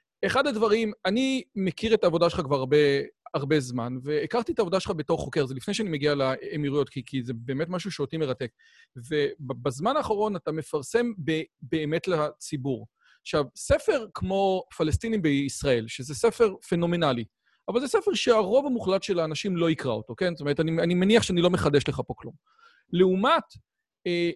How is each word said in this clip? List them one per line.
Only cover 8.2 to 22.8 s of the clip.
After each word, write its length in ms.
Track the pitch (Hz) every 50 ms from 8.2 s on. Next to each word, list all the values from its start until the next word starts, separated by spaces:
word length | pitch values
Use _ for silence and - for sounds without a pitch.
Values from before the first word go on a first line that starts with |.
| 156 131 127 - 135 117 _ _ _ _ _ _ - _ -
ובזמן 1000 | 127 117 123 156 151 143 139 139 - 147 123 131 120 120 147 123 131 156 220 277 302
האחרון 380 | - - 220 202 214 214 202
אתה 160 | 175 - -
מפרסם 600 | 160 156 147 - - 151 131 - - 226 240 240 220 196 147
ב-, 180 | 135 160 156 156 - _ -
באמת 460 | - 127 - 160 156 147 156 170 - 190
לציבור. 800 | 180 156 151 151 - - - - - 143 127 139 131 110 110 - _ _ _ _ _ _
עכשיו, 240 | - - - 156 143 127 -
ספר 500 | - - - 269 320 - - 349 277 180 - -
כמו 500 | - - 185 190 196 196 196 190 185 180 _ - -
פלסטינים 440 | 170 156 143 - - 226 220 214
בישראל, 640 | 165 156 143 139 143 135 - - - 139 127 120 110 117
שזה 280 | - - 131 135 151
ספר 400 | - - 233 220 - 240 214 190 - - -
פנומנלי, 560 | 190 170 170 170 170 170 156 143 127 117 113 - _ _ _ _ _ _ - -
אבל 120 | 190 240
זה 80 | 277 254
ספר 260 | - - 349 403 349
שהרוב 520 | 202 - 262 233 220 208 - 214 262 277
המוחלט 380 | 285 254 233 - 180 190 196 -
של 160 | - 196 170
האנשים 380 | 160 156 156 147 - 208 185 170
לא 120 | 170 165
יקרא 220 | 160 - - 135
אותו, 240 | 113 107 107 - 117
כן? 180 | - 190 180 170
זאת 60 | -
אומרת, 180 | 143 147 143 143
אני, 120 | 160 160 165 165
אני 120 | 170 170 180
מניח 300 | 180 185 196 220 226 202
שאני 180 | - 190 175
לא 80 | 170 175
מחדש 340 | 175 170 180 156 143 147 - -
לך 140 | 131 139 120 -
פה 60 | 131 -
כלום. 160 | - 123 - - _ _ _ _ _ - _ _